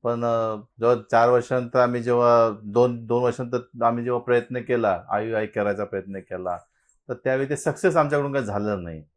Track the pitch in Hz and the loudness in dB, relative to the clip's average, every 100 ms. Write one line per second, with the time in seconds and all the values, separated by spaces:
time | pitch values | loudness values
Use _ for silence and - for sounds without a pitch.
0 | 120 117 120 117 110 107 104 _ 117 123 | -2 -2 0 0 -2 -6 -12 _ 2 2
1 | - 120 117 123 120 127 120 131 123 123 | 2 4 6 4 2 -4 0 2 2 0
2 | 117 120 120 117 113 107 107 107 123 120 | 0 2 6 6 4 0 -2 2 2 0
3 | 113 120 123 120 123 123 123 120 117 120 | -2 0 0 -2 -6 -6 -6 -2 0 0
4 | 120 123 120 120 117 127 120 120 110 87 | -2 -4 2 0 0 -10 -2 0 2 0
5 | - 104 110 110 107 107 101 101 104 98 | -2 -4 -2 -2 -2 -2 -2 -2 -4 -6
6 | 95 98 90 92 92 87 _ _ _ _ | -8 -14 -12 -8 -6 -8 _ _ _ _
7 | - 120 131 131 135 143 - 139 190 165 | -12 -6 -2 -2 -2 -4 -4 0 2 2
8 | 147 147 143 139 110 101 104 101 87 80 | 2 0 -2 -4 -4 -4 -2 -4 -6 -14
9 | 76 | -18